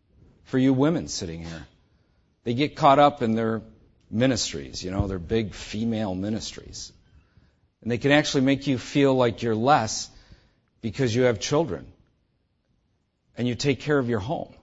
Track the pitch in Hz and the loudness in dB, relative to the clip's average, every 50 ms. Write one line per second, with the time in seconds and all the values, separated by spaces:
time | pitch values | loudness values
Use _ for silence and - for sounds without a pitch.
0 | _ _ _ _ - - _ _ _ - - 131 131 135 135 127 139 156 175 127 | _ _ _ _ -20 -20 _ _ _ -4 0 2 4 4 4 4 2 2 2 -2
1 | 76 73 - - 101 85 80 82 82 82 82 80 67 - _ _ _ _ _ _ | -4 -6 -8 -8 -8 -8 -8 -10 -12 -12 -12 -14 -16 -18 _ _ _ _ _ _
2 | _ _ _ _ _ _ _ _ _ 117 120 123 151 139 - - 156 143 139 143 | _ _ _ _ _ _ _ _ _ -4 -2 0 0 -2 0 4 6 6 8 8
3 | 147 147 - - 123 113 110 113 113 113 113 107 - - - _ _ _ _ _ | 6 6 4 2 0 0 0 0 0 0 -2 -4 -6 -12 -20 _ _ _ _ _
4 | _ _ 101 110 127 135 120 98 - - - 73 69 64 64 - - 90 95 101 | _ _ -2 0 2 2 2 0 -2 -4 -6 -8 -10 -12 -12 -10 -8 -4 -4 -2
5 | 101 95 98 90 82 78 113 113 110 90 - - - - - 107 117 117 113 107 | -2 -2 -4 -6 -4 -2 -2 -2 -2 -2 -6 -12 -14 -10 -6 -4 -4 -2 -2 -2
6 | 110 95 90 92 98 107 113 98 - - - - - - - - - - - _ | -2 -4 -4 -4 -4 -4 -4 -6 -8 -10 -14 -16 -18 -16 -16 -16 -16 -16 -20 _
7 | _ _ _ - _ _ _ _ _ _ _ _ _ _ _ _ - 110 120 110 | _ _ _ -20 _ _ _ _ _ _ _ _ _ _ _ _ -6 -4 -4 0
8 | - 139 143 151 151 - - 143 131 135 139 135 - 147 131 117 - - - 147 | 2 4 4 4 2 2 0 2 2 2 2 0 0 -2 -2 -2 -4 -2 2 4
9 | 139 135 131 127 123 120 - - 117 117 110 110 117 139 151 131 110 110 - - | 4 4 4 4 2 2 0 -2 -2 -2 -2 0 4 4 4 4 2 0 -4 -8
10 | - - - - - _ - - _ _ _ _ _ _ _ _ - 113 95 - | -10 -12 -16 -20 -20 _ -20 -20 _ _ _ _ _ _ _ _ -10 -8 -4 -2
11 | 135 117 107 123 127 123 113 95 - - 147 151 170 117 85 69 64 - - _ | 0 0 2 2 2 2 2 0 -2 0 0 0 0 0 -4 -8 -10 -16 -20 _
12 | _ _ _ _ _ _ _ _ _ _ _ _ _ _ _ _ _ _ _ _ | _ _ _ _ _ _ _ _ _ _ _ _ _ _ _ _ _ _ _ _
13 | _ _ _ _ _ _ _ - 120 123 117 - - 143 127 - - 147 151 139 | _ _ _ _ _ _ _ -4 -4 -4 -2 0 0 0 0 0 0 0 0 2
14 | 123 120 117 104 98 123 170 - - - - - | 2 0 -2 -2 -2 -4 -6 -8 -8 -12 -16 -20